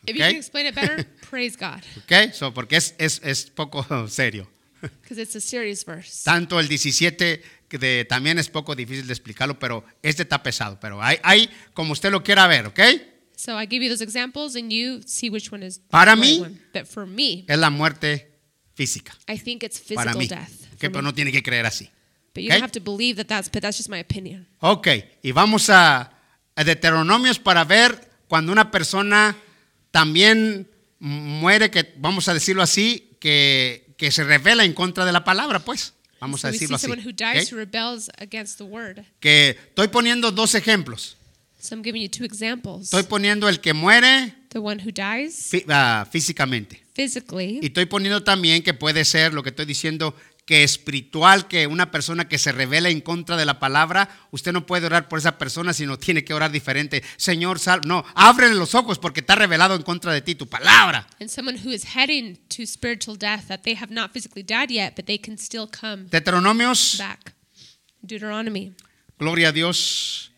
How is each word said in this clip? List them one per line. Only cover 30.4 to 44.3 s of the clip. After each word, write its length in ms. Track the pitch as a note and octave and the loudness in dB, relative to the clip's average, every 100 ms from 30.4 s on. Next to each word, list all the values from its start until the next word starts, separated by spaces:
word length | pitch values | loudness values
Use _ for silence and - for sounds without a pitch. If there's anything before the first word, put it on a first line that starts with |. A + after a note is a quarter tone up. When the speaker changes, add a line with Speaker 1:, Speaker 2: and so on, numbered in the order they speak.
| A3 G3+ F#3+ _ _ _ | 2 -2 -12 _ _ _
Speaker 2:
muere, 720 | D3 D3 D3 D3+ E3+ G#3+ G#3+ | -10 -8 -6 -2 2 4 2
que 220 | G3 D#3 - | 0 -4 -4
vamos 300 | D3+ F#3+ F#3+ | -4 -2 0
a 60 | |
decirlo 280 | E3 F#3 F#3+ | 0 0 0
así, 560 | F3 - G#3+ A#3+ _ _ | 2 2 0 -2 _ _
que, 760 | D#3 D3 C#3 C3+ B2+ A#2+ _ - | 0 4 4 2 0 -4 _ -6
que 140 | D3 | -2
se 120 | C#3+ | -2
rebela 400 | D3 D3 D#3 A#3 | 2 4 4 4
en 100 | G3+ | 2
contra 320 | E3 F3+ F3+ F3+ | 2 -4 0 0
de 60 | |
la 120 | F3 | 0
palabra, 360 | F3 F#3+ D4 F#3 | 2 0 0 -4
pues. 340 | F#3+ - - _ _ _ | -4 -8 -10 _ _ _
Vamos 200 | C3 C#3 | -10 -6
Speaker 1:
So 60 | C#3 | -6
Speaker 2:
a 40 | |
Speaker 1:
we 60 | A2+ | -6
see 80 | D#3 | -4
Speaker 2:
decirlo 100 | C#3+ | -4
así, 100 | B3+ | -4
Speaker 1:
someone 160 | A#3+ A3+ | -6 -10
who 60 | |
dies 360 | F#3+ A3+ C4+ - | -6 -2 -2 -2
Speaker 2:
¿ok? 40 | |
Speaker 1:
who 40 | A#3 | -8
rebels 520 | G#3 A3+ A#3 A#3+ G#3+ - | -8 -6 -6 -8 -14 -16
against 380 | G3+ A3 G#3 - | -14 -14 -14 -16
the 60 | |
word. 400 | G3+ G#3+ A3 F#3+ G#3 _ | -16 -16 -16 -18 -20 _
Speaker 2:
Que 380 | D3+ D3 C#3+ A#2+ - | 6 6 6 2 -8
estoy 200 | - G3+ | -2 2
poniendo 420 | A#3+ A#3 A#3+ A#3 | 2 2 0 0
dos 240 | G3 A3 G#3+ | 0 0 0
ejemplos. 600 | A3 G#3+ C3 A2 - - _ _ _ _ | 2 0 0 -12 -14 -18 _ _ _ _
Speaker 1:
So 160 | - A3 | -16 -10
I'm 80 | |
giving 180 | A3 A3+ | -10 -8
you 80 | G3 | -8
two 160 | - A#3+ | -8 -10
examples. 600 | G#3 A3+ B3 G3+ F3+ F#3+ | -8 -8 -8 -10 -12 -2
Speaker 2:
Estoy 180 | F#3 | -2
poniendo 440 | F#3+ G#3 G3+ G#3 G#3 | 0 0 0 2 2
el 140 | E3+ | 2
que 120 | E3+ | 0
muere 600 | D3+ F3 A#3 B3 C4+ B3+ | 2 4 6 6 4 0